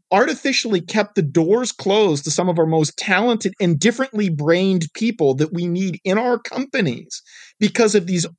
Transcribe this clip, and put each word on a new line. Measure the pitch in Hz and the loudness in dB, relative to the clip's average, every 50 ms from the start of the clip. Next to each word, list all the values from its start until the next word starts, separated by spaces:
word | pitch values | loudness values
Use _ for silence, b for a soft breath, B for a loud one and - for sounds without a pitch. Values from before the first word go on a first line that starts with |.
| _ - | _ 0
artificially | 180 202 262 320 269 - - 277 254 - - 226 202 170 | 2 2 2 2 -2 -4 -2 -2 -2 -2 -2 -2 -2 -2
kept | 175 - - 214 202 - - | -2 -2 -2 -2 -2 0 0
the | 202 | 0
doors | 160 135 123 170 160 170 214 247 254 - | 0 2 2 0 2 4 2 2 0 -4
closed | - - - 185 196 220 214 185 147 139 - | -8 -6 -2 0 2 4 4 2 2 -2 -2
to | 160 | -4
some | 143 202 185 180 | -2 0 0 0
of | 170 165 | 2 2
our | 160 | 2
most | 160 160 160 151 143 - - | 2 2 2 0 0 -4 -6
talented | - 208 185 190 226 247 226 226 - 185 - - | -2 0 0 2 2 2 0 0 -2 -6 -4 0
and | 196 175 165 135 | 0 0 0 2
differently | - 233 233 - 262 - 220 208 208 180 | 2 0 0 0 -6 -4 -2 -2 -2 -2
brained | 160 147 147 156 170 180 190 190 185 175 160 147 - | -2 -2 2 2 2 2 2 2 0 0 -2 -4 -6
people | - 220 233 226 - 151 135 131 | -4 -4 -2 0 2 0 0 2
that | 135 151 156 196 | 2 -2 -2 -2
we | 170 175 | -4 -4
need | 175 170 180 190 185 160 - - | -2 -2 -2 -2 -4 -6 -6 -2
in | 190 190 220 | -2 0 0
our | 247 247 240 226 | 0 0 -2 -2
companies | - - - 247 269 269 - 262 190 135 117 - - - - - B B B B B B B B | -4 -8 -8 -8 -8 -4 -2 -2 -2 -2 -4 -6 -12 -16 -18 -18 B B B B B B B B
because | 208 196 - - 226 208 214 | -2 -2 2 2 2 4 4
of | 202 170 | 2 0
these | 180 180 170 165 - - | 0 -2 -2 -2 -4 -8